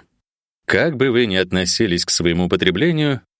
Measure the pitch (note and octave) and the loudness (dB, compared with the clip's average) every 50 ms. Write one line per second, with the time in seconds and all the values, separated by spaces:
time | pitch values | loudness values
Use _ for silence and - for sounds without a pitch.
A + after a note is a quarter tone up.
0 | - _ _ _ _ _ _ _ _ _ _ _ _ - - F#2+ B2 E3+ D#3 B2 | -18 _ _ _ _ _ _ _ _ _ _ _ _ -2 0 0 0 0 0 0
1 | C3 C3+ A#2 A#2+ B2 A2 F#2+ F#2+ F#2+ F#2 F#2 F#2 F#2 F2+ - - A2+ G#2 F#2 F2 | 0 0 2 2 0 2 2 0 0 0 0 -2 -2 -2 0 0 0 0 0 -2
2 | - - - - E2+ F2 E2+ E2+ F2+ F2+ G2 F#2+ F2+ F#2 F2 F2+ C3 E3+ E3+ D#3 | -2 -2 -4 0 0 0 2 2 0 0 0 0 0 0 0 0 0 0 0 0
3 | D3+ D3 C#3 A#2+ - _ _ _ | 0 -2 -2 -4 -6 _ _ _